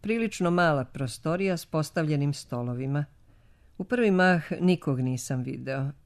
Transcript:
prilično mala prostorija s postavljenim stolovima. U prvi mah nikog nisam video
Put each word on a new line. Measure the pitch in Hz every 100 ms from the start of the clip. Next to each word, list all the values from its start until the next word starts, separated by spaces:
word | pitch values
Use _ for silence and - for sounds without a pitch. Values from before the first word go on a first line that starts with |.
prilično | 202 226 226 - 180
mala | 175 170 143
prostorija | 127 - 131 - 160 175 196 170
s | -
postavljenim | 160 151 - 156 151 143
stolovima. | 143 - 120 120 123 135 143 147 _ _ - _ _ _ -
U |
prvi | 190 247 226
mah | 185 185 180 - 175
nikog | 180 175 - 131
nisam | 127 127 - 131
video | 127 127 127 135 135 -